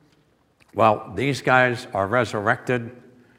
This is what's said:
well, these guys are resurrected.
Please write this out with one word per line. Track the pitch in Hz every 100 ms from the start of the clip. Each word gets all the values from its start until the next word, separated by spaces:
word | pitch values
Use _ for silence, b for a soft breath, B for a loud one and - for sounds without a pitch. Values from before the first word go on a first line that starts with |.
| _ _ _ _ _ _ _
well, | - 110 107 -
these | 95 135 131
guys | - 127 127 117 -
are | 98 98
resurrected. | 123 113 110 101 123 - 123 117 - - b b